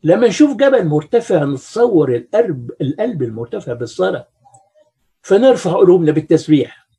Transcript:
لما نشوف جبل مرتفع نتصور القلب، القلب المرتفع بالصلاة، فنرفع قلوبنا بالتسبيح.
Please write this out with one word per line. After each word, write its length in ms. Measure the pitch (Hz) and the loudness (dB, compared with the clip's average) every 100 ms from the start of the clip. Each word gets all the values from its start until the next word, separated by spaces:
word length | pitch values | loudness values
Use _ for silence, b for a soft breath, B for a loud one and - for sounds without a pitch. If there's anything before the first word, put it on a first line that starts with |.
لما 260 | 151 190 240 | 2 2 2
نشوف 280 | 180 294 226 | 2 2 4
جبل 300 | 277 262 175 | 2 2 0
مرتفع 580 | 151 - 233 233 269 | -4 -2 -4 0 -2
نتصور 680 | 143 135 - 214 240 185 139 | -2 -6 -10 -2 2 2 0
القلب، 560 | 120 - 208 233 139 120 - | -2 -2 -2 -2 -4 -10 -8
القلب 420 | 139 - 226 185 | -8 -4 -6 -4
المرتفع 500 | 123 110 117 208 156 | -8 -8 -12 -12 -10
بالصلاة، 560 | 120 120 - 185 180 - _ _ _ _ _ _ _ _ _ | -10 -10 -6 -4 -4 -12 _ _ _ _ _ _ _ _ _
فنرفع 500 | - 190 262 226 180 | -2 2 4 2 -2
قلوبنا 400 | 185 180 180 160 | 2 4 4 2
بالتسبيح. 760 | 151 151 160 - 151 117 - _ | 0 0 0 2 0 0 -10 _